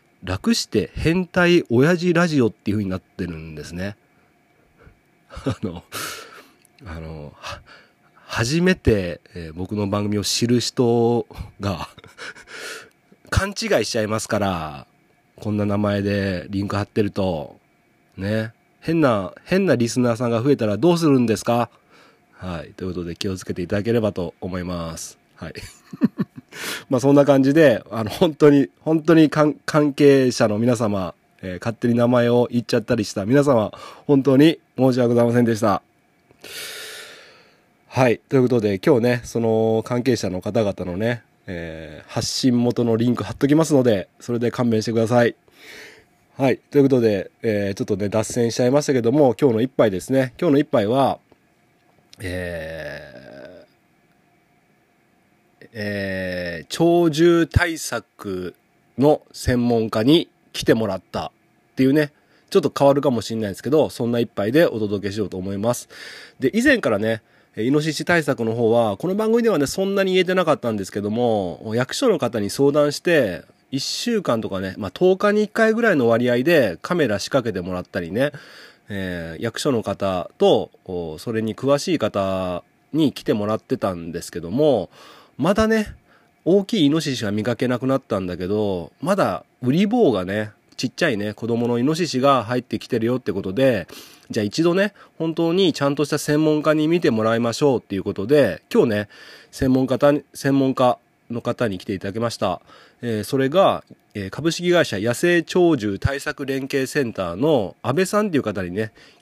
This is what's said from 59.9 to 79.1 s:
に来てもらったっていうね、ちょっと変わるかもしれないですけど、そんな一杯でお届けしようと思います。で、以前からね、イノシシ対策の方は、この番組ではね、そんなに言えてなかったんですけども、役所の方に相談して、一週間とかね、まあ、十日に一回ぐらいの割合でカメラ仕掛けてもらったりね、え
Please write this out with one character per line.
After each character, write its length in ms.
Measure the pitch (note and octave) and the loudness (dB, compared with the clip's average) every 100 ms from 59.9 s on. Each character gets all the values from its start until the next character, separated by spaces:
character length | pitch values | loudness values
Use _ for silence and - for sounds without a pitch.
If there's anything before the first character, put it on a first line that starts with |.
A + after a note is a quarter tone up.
| A2 | 0
に 260 | A2+ E3 - _ _ | 4 4 2 _ _
来 100 | - | -4
て 120 | - A#2+ | 0 2
も 100 | G#2+ | 0
ら 120 | F#2 | -6
っ 40 | - | -8
た 140 | G#2+ D#2+ | -8 -8
っ 60 | - _ _ _ - | -12 _ _ _ 0
て 60 | |
い 60 | C3 | 2
う 60 | |
ね、 180 | D3+ D3 _ _ _ _ | 4 0 _ _ _ _
ち 60 | G3 | 0
ょ 20 | |
っ 20 | |
と 100 | C#3 - | 0 4
変 100 | C#3 | 4
わ 60 | |
る 80 | C#3 | 4
か 80 | C#3 | 2
も 120 | A#2 | -2
し 120 | - | -4
れ 60 | A2+ | -6
な 80 | G#2 | -6
い 20 | |
で 60 | F#2 | -6
す 80 | |
け 80 | A#2+ | 0
ど、 180 | D3+ G#2+ | 2 0
そ 160 | - A#2 | -2 -2
ん 60 | |
な 80 | A#2+ | 0
一 80 | A#2 | -2
杯 240 | - G#2 | -2 0
で 160 | C#3+ E3+ | 2 2
お 100 | A#2 | 0
届 300 | G#2 G2+ G2 | -4 -4 -4
け 40 | |
し 60 | G#2 | -4
よ 80 | F#2 | -6
う 40 | |
と 80 | F#2 | -6
思 140 | F#2+ | -8
い 40 | G2+ | -4
ま 160 | A2+ | -2
す。 160 | A#2+ - - - - - - | -2 -8 -20 -20 -20 -20 -4
で、 160 | B2+ A3 | -2 0
以 60 | |
前 160 | C#4 A#3+ | 2 2
か 140 | C3+ | 0
ら 80 | G2+ | 0
ね、 240 | A2 - - _ _ - | 0 -4 -8 _ _ -4
イ 140 | A#2 | 0
ノ 100 | D3 | 0
シ 120 | D#3 | 0
シ 120 | C#3+ E3 | -4 0
対 180 | E3+ | 0
策 220 | C#3+ B2 A2+ | 0 -2 -2
の 80 | |
方 180 | A2+ A2+ | 0 2
は、 240 | A#2 A2+ G2 | 4 2 -2
こ 140 | - | -4
の 60 | G#3 | -2
番 160 | A3 | 0
組 120 | A#3 | 2
で 60 | A3+ | 2
は 80 | E3+ | 0
ね、 100 | C#3 | 0
そ 160 | - | -2
ん 100 | G3 | -2
な 100 | G3 | 0
に 100 | F#3+ | 2
言 80 | F#3 | 2
え 20 | |
て 100 | F3+ | 2
な 120 | F#3 E3 | 2 2
か 80 | |
っ 40 | C#3 | 0
た 120 | A#2+ | -2
ん 60 | G#2+ | -4
で 80 | F#2 | -4
す 60 | |
け 100 | G#2 | -6
ど 80 | G2+ | -4
も、 640 | A2 B2 G#2+ F2+ D#2+ A2 A2+ | 0 0 0 -2 -6 -4 -4
役 180 | B2+ | -4
所 140 | - B3+ | 0 0
の 100 | F3+ | 0
方 220 | A#2+ A2 | -2 -2
に 100 | G2+ | -4
相 220 | - C#3 | 2 2
談 220 | D3 D3 | 4 0
し 80 | - | 0
て、 420 | F3+ D#3+ G#2+ E2 - _ _ | 0 2 2 -4 -12 _ _
一 120 | C3+ | -8
週 380 | - - A#3+ A3 | -6 -6 -2 -2
間 180 | D3+ A#2 | 0 -2
と 100 | G2+ | -2
か 120 | F#2+ | -6
ね、 140 | F#2+ - | -6 -6
ま 100 | G2 | -10
あ、 40 | |
十 260 | - F3+ F#3+ | 0 2 4
日 140 | G#3 | 2
に 120 | G#3 | 2
一 60 | G#3 | 0
回 240 | - A3 | 2 2
ぐ 80 | A3 | 2
ら 100 | A3+ | 2
い 40 | D#3 | 2
の 120 | A#2 | 4
割 240 | A#2 B2 | 4 2
合 120 | B2 | 2
で 340 | C3+ E3 G#2+ E2 | 4 4 2 -2
カ 140 | - F3+ | -4 -2
メ 120 | C3 | 0
ラ 120 | G#2+ | -2
仕 100 | - | -2
掛 180 | C#3 A#2 | -2 -2
け 40 | |
て 80 | F#2 | -4
も 140 | F2+ | -6
ら 80 | F2+ | -8
っ 20 | |
た 160 | F2 G2 | -6 -8
り 120 | E2+ | -4
ね、 200 | G2+ D3 C#3 - - - _ - | -2 -2 -4 -18 -20 -20 _ -12
え 480 | G2+ F#2 | -8 -6